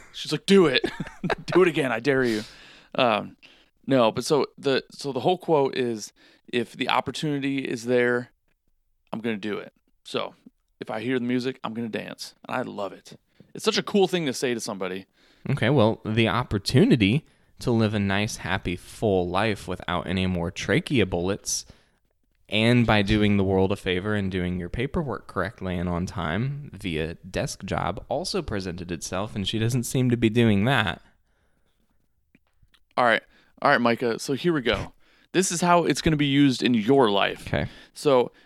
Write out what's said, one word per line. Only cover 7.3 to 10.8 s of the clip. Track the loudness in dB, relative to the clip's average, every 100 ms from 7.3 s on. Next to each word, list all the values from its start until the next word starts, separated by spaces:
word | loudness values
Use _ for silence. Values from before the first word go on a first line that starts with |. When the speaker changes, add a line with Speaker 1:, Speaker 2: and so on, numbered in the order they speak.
| -2 -4 -4
Speaker 2:
is | -4 -6 0
there, | 2 2 0 -4 _ _ _ _ _ _ _ _
I'm | -6
gonna | -6 -6
do | -6 -8
it. | -10 _ _ _
So | -10 -8 -8 -12 -20 _ _ _